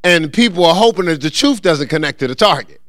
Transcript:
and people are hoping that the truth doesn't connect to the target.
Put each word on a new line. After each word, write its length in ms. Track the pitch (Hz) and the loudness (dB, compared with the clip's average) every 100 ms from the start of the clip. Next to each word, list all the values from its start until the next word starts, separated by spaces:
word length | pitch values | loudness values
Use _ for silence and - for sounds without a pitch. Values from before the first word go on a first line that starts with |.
and 280 | 180 175 156 | 2 0 0
people 340 | 208 240 175 170 | 0 0 2 2
are 100 | 170 | 4
hoping 300 | 233 190 175 | 2 2 -4
that 160 | 156 | -2
the 100 | 156 | -4
truth 300 | - 285 247 | -2 -2 0
doesn't 260 | 185 151 143 | 0 -2 -2
connect 320 | 151 151 - | -4 -4 -4
to 80 | 127 | -6
the 80 | 131 | 0
target. 460 | 214 143 110 - | 0 0 -6 -20